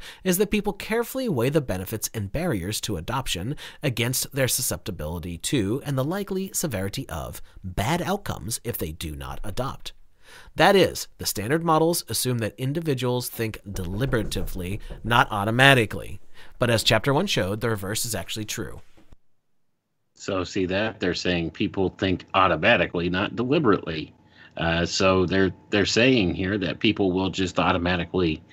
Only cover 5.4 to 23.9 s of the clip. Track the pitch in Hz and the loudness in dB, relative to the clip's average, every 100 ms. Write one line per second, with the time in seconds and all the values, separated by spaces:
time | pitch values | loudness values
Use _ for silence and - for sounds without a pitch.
5.4 | - 143 98 127 143 131 135 190 196 190 | -2 0 0 -2 -2 -2 -2 -2 -4 -4
6.4 | 190 - 170 98 98 - - 82 62 - | -4 -4 -2 -2 -4 -6 -8 -8 -8 -10
7.4 | - - 95 90 104 160 - 202 - - | -14 -14 -8 -2 0 0 0 -2 -4 -8
8.4 | 101 120 120 110 82 78 80 71 65 69 | -6 -6 -6 -6 -6 -6 -8 -8 -8 -6
9.4 | - 90 123 - - - - - - - | -4 -4 -4 -6 -12 -16 -20 -20 -20 -20
10.4 | - - 165 196 127 - - - - - | -10 4 6 8 4 2 -10 -8 -6 -4
11.4 | 101 160 165 156 160 170 - - 127 120 | -2 0 4 4 4 2 -2 -2 0 0
12.4 | 110 - 131 156 160 131 123 123 123 - | -2 -2 -4 -2 -2 0 0 -2 -4 -4
13.4 | 113 - - 95 87 101 - 123 - - | -4 -6 -8 -6 -4 -2 0 0 0 -2
14.4 | - 95 87 104 - - 107 120 - 107 | -4 -4 -4 -6 -8 -8 2 4 4 2
15.4 | 101 117 135 131 107 - 53 101 - - | 0 6 8 6 4 -2 -8 -10 -12 -14
16.4 | - - 117 113 - 110 143 139 202 - | -14 -2 2 2 4 4 4 2 2 0
17.4 | 92 107 117 107 95 107 120 107 87 110 | 0 -2 -2 -2 -2 -4 -4 -4 -6 -8
18.4 | 107 - 76 - - - - - _ _ | -6 -6 -8 -10 -16 -20 -20 -20 _ _
19.4 | _ _ _ _ _ _ _ _ - 95 | _ _ _ _ _ _ _ _ -4 -2
20.4 | 87 - 92 95 113 - 95 85 90 87 | -2 -2 0 0 -2 -2 -2 0 0 0
21.4 | 82 - 104 - 92 - 95 87 - 95 | -2 -2 -2 0 -2 0 0 0 0 4
22.4 | 95 80 95 117 85 87 87 90 98 98 | 4 4 4 4 2 0 -2 0 -2 -2
23.4 | 123 151 131 92 - | 0 4 4 4 2